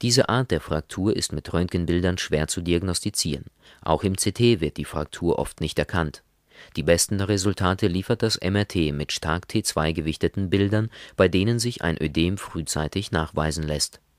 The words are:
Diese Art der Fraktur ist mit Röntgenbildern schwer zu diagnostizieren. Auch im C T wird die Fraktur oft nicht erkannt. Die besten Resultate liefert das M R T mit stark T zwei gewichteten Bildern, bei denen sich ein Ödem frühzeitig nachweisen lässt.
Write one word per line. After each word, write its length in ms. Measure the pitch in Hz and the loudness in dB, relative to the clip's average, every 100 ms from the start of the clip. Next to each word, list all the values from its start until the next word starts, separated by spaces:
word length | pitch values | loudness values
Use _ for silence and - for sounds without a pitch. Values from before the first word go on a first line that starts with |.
Diese 260 | 120 120 - | 2 2 4
Art 220 | 120 127 | 2 2
der 100 | 80 | -2
Fraktur 540 | - 78 - - 98 - | 0 -4 -4 -2 0 0
ist 180 | - | -2
mit 180 | 76 - | -6 -2
Röntgenbildern 680 | 85 87 90 82 87 90 92 | -2 0 0 0 2 2 0
schwer 260 | - 76 78 | -2 0 0
zu 160 | - | -2
diagnostizieren. 840 | 87 85 92 87 104 - 82 69 - - - - | 0 0 0 -2 -4 -2 -4 -4 -8 -20 -20 -8
Auch 220 | - 80 | 0 2
im 120 | 101 92 | 2 0
C 160 | 104 | -2
T 300 | - 120 104 | 2 4 4
wird 160 | 78 - | 0 -4
die 80 | 73 | -6
Fraktur 540 | - 76 - 85 - | -6 -6 -4 -2 0
oft 200 | 73 - | -2 -4
nicht 200 | 80 - | -4 -2
erkannt. 420 | 73 92 78 - _ _ _ - - - | -2 0 -2 -4 _ _ _ -20 -12 -4
Die 60 | |
besten 360 | 73 85 - 101 | 2 4 4 0
Resultate 680 | 98 101 98 95 90 92 101 | 0 2 0 2 0 2 0
liefert 360 | 90 - 117 | 0 0 0
das 140 | 110 - | 0 0
M 180 | 92 101 | 0 0
R 100 | 104 | 0
T 280 | 92 78 | 2 0
mit 180 | 71 76 | 0 -4
stark 380 | - 80 85 - | -4 -2 -2 -2
T 120 | 110 | -2
zwei 300 | - - 80 | -2 0 0
gewichteten 580 | 82 80 78 85 - 95 | 0 -2 -2 -2 -2 0
Bildern, 400 | 98 101 107 113 - - - | 2 4 2 -2 -8 -10 2
bei 100 | 92 | 4
denen 320 | 90 104 120 | 6 2 2
sich 240 | 120 - | -2 -2
ein 180 | 85 - | -2 0
Ödem 360 | 78 76 85 98 | 0 2 0 0
frühzeitig 760 | - 82 76 76 76 95 104 | -6 -8 -4 -4 -2 -4 -2
nachweisen 560 | 85 78 76 78 78 76 | -2 -2 -2 -2 -2 -2
lässt. 320 | 76 - - _ | -2 -4 -8 _